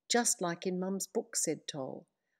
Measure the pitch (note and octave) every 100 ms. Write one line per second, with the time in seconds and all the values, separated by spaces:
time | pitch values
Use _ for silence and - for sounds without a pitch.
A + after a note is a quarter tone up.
0 | - A#3 A#3 - F3+ E3+ F#3 F3+ F#3 G3
1 | - A3+ - - - D3+ - D3+ C3+ -
2 | - _ _ _